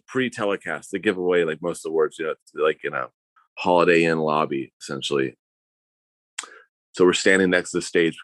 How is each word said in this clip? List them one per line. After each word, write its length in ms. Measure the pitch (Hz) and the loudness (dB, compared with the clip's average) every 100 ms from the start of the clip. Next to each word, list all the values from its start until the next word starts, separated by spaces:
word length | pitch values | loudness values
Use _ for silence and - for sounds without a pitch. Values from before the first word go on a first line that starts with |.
| - | -8
pre-telecast. 840 | 131 123 120 104 98 90 73 - | -4 -4 -4 -4 -4 -6 -10 -8
They 80 | 98 | -4
give 180 | 101 92 | -2 0
away, 260 | 90 87 | 2 2
like, 180 | 80 78 | 0 -2
most 180 | 85 78 | -6 -6
of 40 | |
the 60 | 80 | -4
awards, 280 | 80 78 - | 0 0 -2
you 60 | 78 | -6
know, 380 | 71 _ 76 | -8 _ -2
like, 160 | 78 78 | -2 -2
in 100 | 71 | -6
a 160 | 71 62 _ _ _ _ - | -6 -8 _ _ _ _ -6
Holiday 460 | 95 87 85 82 82 | 2 4 6 4 4
Inn 140 | 80 | 2
lobby, 540 | 78 76 76 69 65 _ | 0 0 0 -4 -8 _
essentially. 560 | - 69 - 69 65 - _ _ _ _ _ _ _ _ _ - - - _ _ _ | -12 -8 -4 -2 -2 -6 _ _ _ _ _ _ _ _ _ -16 -16 -18 _ _ _
So 120 | - 90 | 2 4
we're 80 | |
standing 360 | 85 104 95 95 | 4 4 4 4
next 220 | 90 87 | 0 -2
to 60 | 90 | -6
the 40 | |
stage 360 | - 90 82 76 | -2 0 0 -2